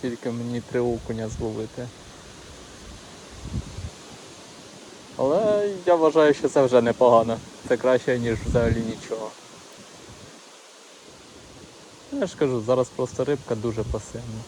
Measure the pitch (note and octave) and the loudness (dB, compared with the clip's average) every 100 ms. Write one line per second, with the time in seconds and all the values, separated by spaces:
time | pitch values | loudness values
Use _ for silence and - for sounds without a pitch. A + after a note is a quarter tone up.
0 | B2+ A#2+ B2 A#2 A#2+ A#2+ - B2 A#2+ A#2 | -8 -6 -6 -6 -6 -8 -4 -2 -2 -4
1 | - A2+ A2 - A2+ A2 A2 - B2 - | -6 -8 -8 -6 -6 -6 -10 -10 -14 -14
2 | - - - - - - - - - - | -20 -20 -20 -20 -20 -20 -20 -20 -18 -18
3 | - - - - - - - - - - | -20 -20 -20 -16 -10 -8 -8 -12 -14 -14
4 | - - - - - - - - - - | -20 -20 -20 -20 -20 -20 -20 -20 -20 -20
5 | - - C3 E3 G#3+ G#3 G#3 F#3+ F3 F3 | -16 -2 0 2 2 2 0 -2 2 6
6 | D#3 D3+ D3+ C#3 C#3 D3 C3 B2 A#2 A#2 | 6 6 6 4 2 2 6 6 4 4
7 | B2+ A#2 A2+ A2+ - - - A#2+ B2+ B2+ | 6 6 4 -2 -8 -18 -4 0 2 2
8 | - B2 A#2+ A2 - B2 A#2 A#2 A2 A2 | 2 -2 0 -2 0 0 2 0 -2 -8
9 | - A2 A2 - - - - - - - | -10 -10 -10 -14 -20 -20 -20 -20 -20 -20
10 | - - - - - - - - - - | -20 -20 -20 -20 -20 -20 -20 -20 -20 -20
11 | - - - - - - - - - - | -20 -20 -20 -20 -20 -20 -20 -20 -20 -20
12 | - C#4 G3 - D3 B2+ A2 B2+ B2 - | -10 -4 -4 0 0 0 2 2 2 -2
13 | B2+ - C3 C#3+ - A2 A#2 A2 G#2+ A2 | -6 -2 -2 -2 -4 -4 -4 -4 -4 -6
14 | - A2+ A#2+ A2 | -8 -12 -12 -12